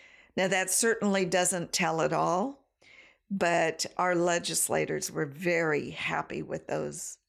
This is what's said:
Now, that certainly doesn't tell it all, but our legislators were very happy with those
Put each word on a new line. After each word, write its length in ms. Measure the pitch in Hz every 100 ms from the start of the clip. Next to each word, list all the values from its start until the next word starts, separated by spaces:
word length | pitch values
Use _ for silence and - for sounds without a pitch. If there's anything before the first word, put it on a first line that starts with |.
| - - - -
Now, 120 | 185
that 220 | 190 185
certainly 540 | - 226 - 202 196
doesn't 480 | 180 180 180 180 170
tell 300 | - 165 160
it 100 | 156
all, 540 | 156 165 180 262 277 _ _ - - - _ -
but 560 | 196 175 170 160 156 - -
our 180 | 180
legislators 960 | 170 175 170 165 160 - 156 151 151 -
were 140 | 160
very 680 | 147 143 175 170 160 147 139
happy 520 | 156 165 156 - 151
with 240 | - 160 -
those 500 | 151 147 151 - -